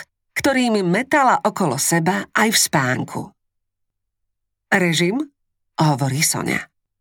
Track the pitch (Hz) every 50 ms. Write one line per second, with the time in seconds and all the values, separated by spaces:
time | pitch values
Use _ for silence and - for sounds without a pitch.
0 | - - _ _ _ _ _ - - 285 262 254 247 233 220 202 185 175 175 220
1 | 262 - 311 294 269 240 190 - - 214 208 - 202 135 117 143 - - 170 170
2 | 165 180 202 202 - - - 214 214 226 196 - - - - 151 131 123 127 -
3 | 151 - - - - - - _ _ _ _ _ _ _ _ _ _ _ _ _
4 | _ _ _ _ _ _ _ _ _ _ _ _ _ _ 214 196 180 170 156 147
5 | 170 180 220 277 311 - _ _ _ _ _ _ _ _ _ - 160 151 143 123
6 | 139 131 131 147 165 - - - - - - - - - _ _ _ _ _ _